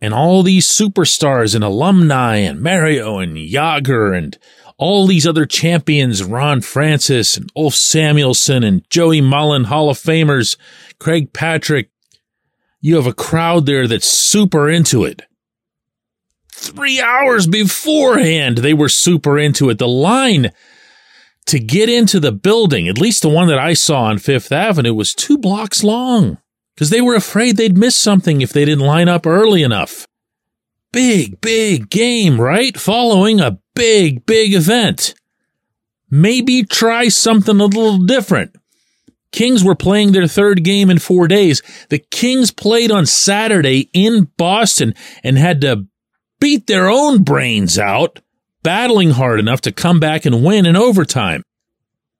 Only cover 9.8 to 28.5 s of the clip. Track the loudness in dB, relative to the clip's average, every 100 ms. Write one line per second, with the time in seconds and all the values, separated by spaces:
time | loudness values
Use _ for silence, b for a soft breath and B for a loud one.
9.8 | -2 -2 -2 0 0 0 -2 -6 B B
10.8 | B -10 -4 -2 -4 -6 -6 -4 -4 -4
11.8 | -6 _ _ _ _ _ _ _ _ _
12.8 | 0 0 0 -4 -4 -2 0 0 0 0
13.8 | 0 -2 -2 -2 0 0 0 0 0 0
14.8 | 0 0 -2 -6 -20 _ _ _ _ _
15.8 | _ _ _ _ _ _ _ -16 -14 -8
16.8 | -6 -4 -2 0 0 0 0 0 -2 -2
17.8 | -2 0 2 2 2 0 -2 0 0 2
18.8 | 2 0 0 0 0 0 0 0 0 0
19.8 | -2 0 0 0 0 0 -2 b b b
20.8 | b b b b b b -6 -4 -2 0
21.8 | 0 2 2 2 0 0 0 2 2 0
22.8 | -2 -2 -2 0 0 2 2 0 0 -2
23.8 | 0 0 0 -2 -2 -2 -2 -2 -2 -2
24.8 | -2 -2 -4 -4 -2 -2 -2 -4 -6 -2
25.8 | -2 -2 0 0 0 -4 _ _ _ -6
26.8 | -2 0 2 0 -2 -2 0 2 2 2
27.8 | 2 0 2 2 2 0 0